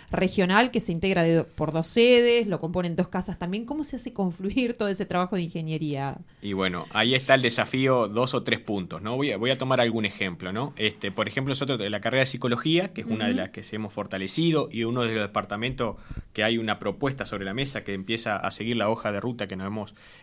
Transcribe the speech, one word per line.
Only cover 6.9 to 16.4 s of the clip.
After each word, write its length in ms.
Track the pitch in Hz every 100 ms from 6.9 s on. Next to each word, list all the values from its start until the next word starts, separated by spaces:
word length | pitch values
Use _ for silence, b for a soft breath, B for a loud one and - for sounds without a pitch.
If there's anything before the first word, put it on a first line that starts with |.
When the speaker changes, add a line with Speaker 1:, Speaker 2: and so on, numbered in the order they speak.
Speaker 2:
ahí 220 | 107 113
está 220 | 131 131 135
el 60 |
desafío, 640 | 120 - 107 131 135 127 107
dos 260 | 104 127
o 80 | 131
tres 180 | 113 113
puntos, 420 | - 101 85 82
¿no? 140 | 107 127
Voy 160 | 143
a, 60 | 98
voy 140 | 120
a 60 | 131
tomar 200 | 131 127
algún 260 | 117 113 104
ejemplo, 480 | - 95 82 90
¿no? 200 | 101 143 143
Este, 340 | 107 - 101
por 160 | 95 -
ejemplo, 240 | - 135
nosotros 260 | 131 143 123
de 120 | 101
la 120 | 107
carrera 200 | 110 127
de 60 | 131
psicología, 680 | 127 127 117 156 165 -
que 80 | -
es 60 | 113
una 180 | 110 107
de 60 |
Speaker 1:
Ujú. 60 | 127
Speaker 2:
las 80 | 95
que 120 | -
se 120 | 104 107
hemos 180 | 107
fortalecido, 760 | - 98 98 95 - 165 156 131
y 140 | 110 117
uno 180 | 123
de 100 | 117
los 80 | 110
departamentos 760 | 101 107 101 104 120 135 113 - B B B
que 100 | -